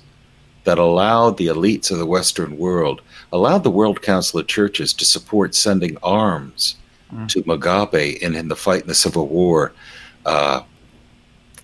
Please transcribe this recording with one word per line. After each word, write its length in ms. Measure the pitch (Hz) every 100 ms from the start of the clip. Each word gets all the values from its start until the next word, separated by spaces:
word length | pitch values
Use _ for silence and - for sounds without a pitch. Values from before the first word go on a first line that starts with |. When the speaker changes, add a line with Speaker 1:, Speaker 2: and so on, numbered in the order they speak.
| - _ _ _ _ _ 92
Speaker 1:
that 120 | 87
allowed 600 | 87 87 104 117 117 95
the 100 | 85
elites 420 | 80 98 110 -
of 80 | 87
the 60 | 82
Western 520 | 90 - - 78 73
world, 440 | 90 87 76 69 - - -
allowed 320 | 87 113 190
the 80 | 139
World 300 | 95 107 98
Council 380 | - 92 - 82
of 80 | 78
Churches 460 | 104 101 - 73
to 120 | - -
support 500 | 92 - 107 90 -
sending 420 | 107 95 87 76
arms 720 | 90 104 107 78 67 - - - - _ -
Speaker 2:
Mm. 140 | 110 110
Speaker 1:
to 120 | 92
Mugabe 760 | - 80 85 95 104 78 73 -
in, 160 | 87 82
in 140 | 82
the 60 | 78
fight 280 | 98 92
in 40 | 87
the 60 |
Civil 320 | 78 87 82 71
War. 440 | 82 90 80 69 - - - - _ 76
Uh, 340 | 76 73 64 - _ _ _ _ _ _ _ _ -